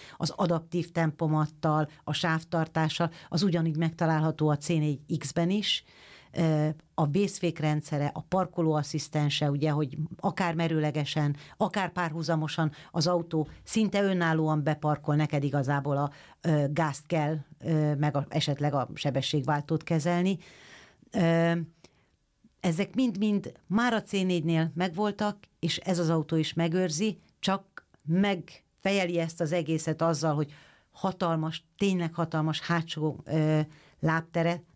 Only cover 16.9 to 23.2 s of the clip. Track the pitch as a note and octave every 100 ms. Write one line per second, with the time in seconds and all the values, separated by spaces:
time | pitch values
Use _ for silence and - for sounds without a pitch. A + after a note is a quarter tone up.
16.9 | C#3 - D#3+ D3 D#3 - - G#2+ D#3 D3+
17.9 | C#3+ D3 C#3+ D3 D3+ D3+ C#3 C#3+ C#3 B2
18.9 | - D3 C3+ C3 D3+ C3 D3 - D#3 -
19.9 | E3 D#3 F3 F#3 G3 - - - - -
20.9 | _ - - E3+ E3 E3+ E3+ E3 _ -
21.9 | _ _ _ _ _ - _ F#3 E3 G3
22.9 | A#3+ B3+ F#3+